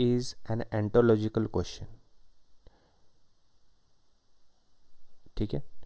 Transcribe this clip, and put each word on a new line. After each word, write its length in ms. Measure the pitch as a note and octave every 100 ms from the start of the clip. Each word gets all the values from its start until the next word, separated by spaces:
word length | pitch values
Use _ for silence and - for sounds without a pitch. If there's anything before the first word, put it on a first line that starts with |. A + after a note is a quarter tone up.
| A#2+
is 260 | B2 B2 - -
an 140 | A#2+ - A2
ontological 720 | G#2 A#2+ A#2+ G#2+ G#2+ A2+ A2 -
question? 300 | - - - - - - - - - - - - _ _ - - - _ _ - - - _ _ _ _ _ - - - _ - - - - - - -
ठीक 180 | G#2+
है, 80 | - - -